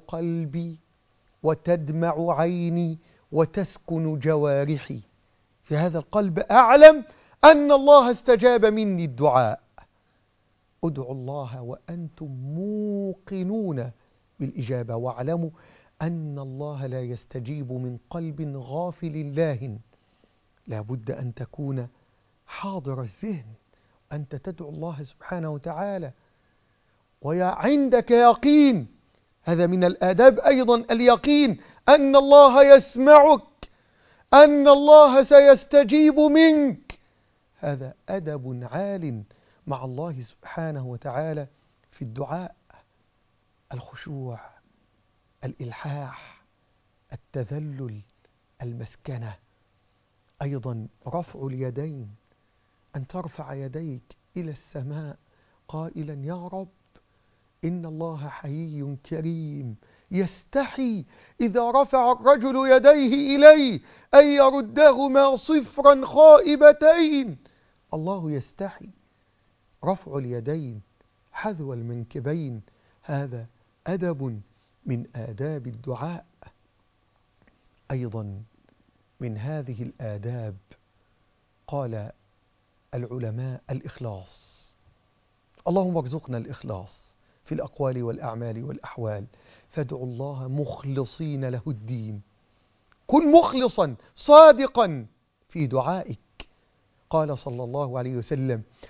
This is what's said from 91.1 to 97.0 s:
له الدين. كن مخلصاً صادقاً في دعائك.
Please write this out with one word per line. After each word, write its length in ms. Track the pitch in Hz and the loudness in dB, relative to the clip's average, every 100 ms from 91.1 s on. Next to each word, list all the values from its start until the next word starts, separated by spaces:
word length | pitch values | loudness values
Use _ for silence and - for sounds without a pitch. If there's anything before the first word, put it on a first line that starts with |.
| - 160 143 131 | -10 -10 -8 -8
له 160 | 123 156 | -10 -10
الدين. 540 | 113 110 123 110 104 - _ _ _ _ _ _ _ - | -12 -12 -12 -12 -14 -18 _ _ _ _ _ _ _ 0
كن 240 | 277 311 | 0 6
مخلصاً 640 | 330 330 254 247 - 160 117 _ - | 4 4 -2 -4 -2 -4 -6 _ -8
صادقاً 880 | - 294 311 240 269 - 208 143 107 _ _ _ _ | 6 10 10 8 2 -2 -2 -2 -12 _ _ _ _
في 180 | 170 139 | -8 -4
دعائك. 520 | 131 131 185 - - _ - - _ _ _ _ _ | -4 -4 -6 -8 -16 _ -20 -20 _ _ _ _ _